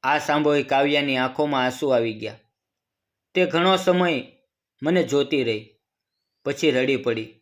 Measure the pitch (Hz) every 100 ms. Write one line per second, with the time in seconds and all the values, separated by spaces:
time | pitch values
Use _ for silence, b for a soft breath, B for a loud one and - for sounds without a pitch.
0 | 131 147 147 151 147 147 143 135 143 147
1 | 143 131 127 131 147 139 127 127 147 123
2 | 117 107 107 - _ _ _ _ _ _
3 | _ _ _ 185 180 165 185 185 185 180
4 | 180 139 - _ _ _ _ _ 143 185
5 | 156 143 139 147 117 107 113 _ _ _
6 | _ _ _ _ - 143 156 127 131 131
7 | 120 113 110 -